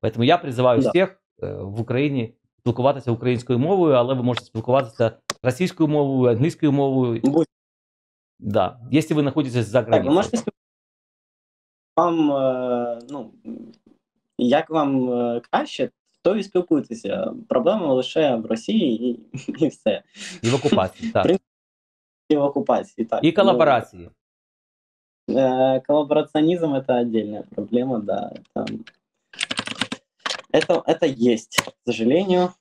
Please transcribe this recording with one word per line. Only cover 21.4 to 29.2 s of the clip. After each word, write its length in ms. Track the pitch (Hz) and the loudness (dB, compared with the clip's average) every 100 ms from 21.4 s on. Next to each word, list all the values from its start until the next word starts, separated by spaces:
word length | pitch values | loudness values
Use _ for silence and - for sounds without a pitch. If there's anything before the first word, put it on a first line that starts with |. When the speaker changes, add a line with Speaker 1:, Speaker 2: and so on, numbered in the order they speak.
| _ _ _ _ _ _ _ _ _ | _ _ _ _ _ _ _ _ _
Speaker 2:
і 60 | 151 | 2
в 60 | |
окупації, 640 | 143 143 117 113 - - 113 | 2 -2 0 0 -2 -8 -4
так. 180 | 110 | 0
Speaker 1:
І 40 | 160 | 2
Speaker 2:
Ну, 60 | |
Speaker 1:
колаборації. 760 | 165 196 170 156 127 - 90 87 _ _ _ _ _ _ _ _ _ _ _ - | 4 4 4 4 2 0 -16 -20 _ _ _ _ _ _ _ _ _ _ _ -4
Speaker 2:
е, 500 | - 131 131 131 131 - | 2 2 4 2 2 2
колабораціонізм — 840 | 147 143 147 151 156 156 175 160 135 | 0 2 0 0 0 2 2 0 -2
это 180 | 131 123 | 0 0
отдельная 420 | 120 110 104 107 - - | 2 -2 -2 -8 -10 -10
проблема, 440 | 101 120 131 120 | -4 -2 -2 -4
да. 320 | 101 95 104 - _ | -4 -6 -6 -12 _
Это, 200 | - - - - _ _ _ | -10 -8 -10 -14 _ _ _